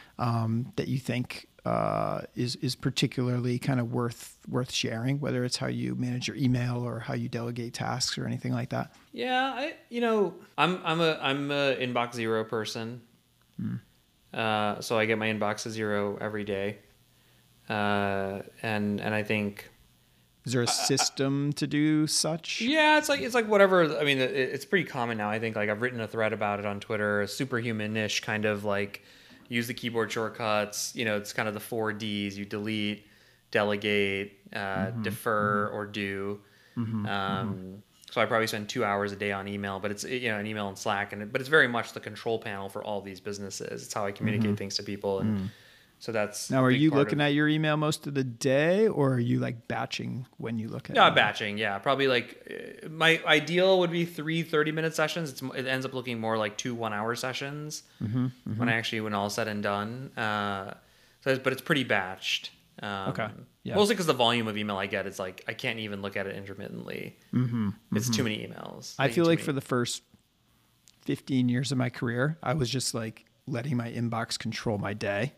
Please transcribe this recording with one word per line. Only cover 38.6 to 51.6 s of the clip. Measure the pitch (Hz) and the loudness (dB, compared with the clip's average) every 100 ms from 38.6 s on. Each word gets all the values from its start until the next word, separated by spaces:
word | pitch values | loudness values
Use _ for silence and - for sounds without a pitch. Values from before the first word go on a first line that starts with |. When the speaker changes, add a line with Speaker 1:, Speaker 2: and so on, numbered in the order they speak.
| 104 | -4
Speaker 2:
two | 127 104 | -2 0
hours | 101 101 | 0 0
a | 98 | -2
day | 104 | -2
on | 98 98 | -2 -4
email, | 101 101 98 | -6 -4 -4
but | 104 | -6
it's, | 101 | -6
you | - 127 123 | -6 -2 -2
know, | 104 | -2
an | 107 | -2
email | 107 101 | -4 -4
and | 98 | -4
Slack, | 113 101 101 | -2 0 -2
and | 101 | -6
it, | 107 | -4
but | 131 | -4
it's | 127 | 4
very | 156 131 | 6 6
much | 117 110 | 2 -2
the | 107 | -8
control | 107 107 120 113 | -10 -6 -2 -2
panel | 113 98 98 | -2 -6 -6
for | 107 | -6
all | - 104 | -4 -4
these | 98 92 | -6 -10
businesses. | 107 101 98 - - 117 | -8 -8 -8 -8 -8 -8
It's | 120 | -6
how | 113 101 | -4 -4
I | |
communicate | 101 107 104 107 | -2 0 2 2
Speaker 1:
Mm-hmm. | 101 | 0
Speaker 2:
things | 98 - | -2 -6
to | |
people, | 104 101 101 98 | -6 -4 0 0
and | 104 104 | 2 0
Speaker 1:
Mm. | 95 - - - - _ | -2 -8 -20 -20 -20 _
Speaker 2:
so | - | -4
that's | 110 104 - - | 0 0 -2 0
Speaker 1:
Now, | 131 | 4
are | 127 | 6
Speaker 2:
a | |
big | 131 | 6
Speaker 1:
you | 156 | 6
Speaker 2:
part | 139 | 6
Speaker 1:
looking | 143 143 | 4 4
Speaker 2:
of | 147 | 2
Speaker 1:
at | |
your | 147 151 | 4 4
email | 156 156 151 | 2 2 2
most | 151 156 147 | 2 0 -2
of | |
the | 139 | -2
day, | 131 113 135 135 156 190 220 | -2 0 2 4 4 6 4
or | - 135 127 | 4 4 4
are | |
you, | 120 127 | 4 2
like, | 123 120 - | 0 -4 -6
batching | 120 120 - 123 117 127 - | -4 -4 -6 -6 -6 -8 -8
when | 117 117 | -6 -4
you | 110 | -4
look | 120 - | -8 0
at | 220 | 6
Speaker 2:
No, | |
Speaker 1:
email? | 180 143 | 8 8
Speaker 2:
batching, | 107 104 107 | 4 4 -2
yeah. | 104 | 0